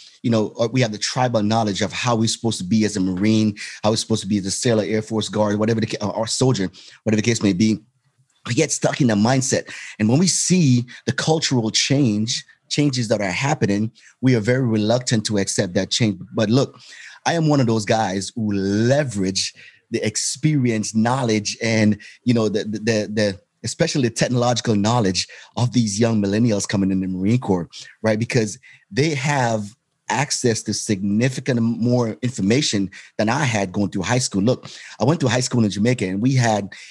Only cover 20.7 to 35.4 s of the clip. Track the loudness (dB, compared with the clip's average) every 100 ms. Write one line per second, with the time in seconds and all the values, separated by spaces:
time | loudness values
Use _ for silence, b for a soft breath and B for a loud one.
20.7 | 0 -2 0 2 0 0 0 -2 -4 0
21.7 | 2 2 2 B B 0 2 2 -2 -4
22.7 | -4 0 0 0 0 0 -2 _ _ -12
23.7 | -2 0 2 0 0 0 2 2 0 0
24.7 | 2 2 2 2 -2 -6 B B -4 0
25.7 | 2 0 0 2 2 0 2 2 0 -2
26.7 | 0 0 0 -2 -2 0 0 0 -2 -2
27.7 | B B B -2 -2 0 -2 -2 -6 B
28.7 | B B -2 -2 -2 -2 0 0 -2 -6
29.7 | -14 _ _ -6 -4 -2 0 0 0 -4
30.7 | -6 -2 -2 0 0 0 -2 -4 0 0
31.7 | 0 0 2 0 -4 -6 -2 0 2 0
32.7 | -2 -4 B B -4 -2 0 0 0 -2
33.7 | -2 -2 -2 -2 -2 0 0 0 0 -6
34.7 | B B B 0 2 2 0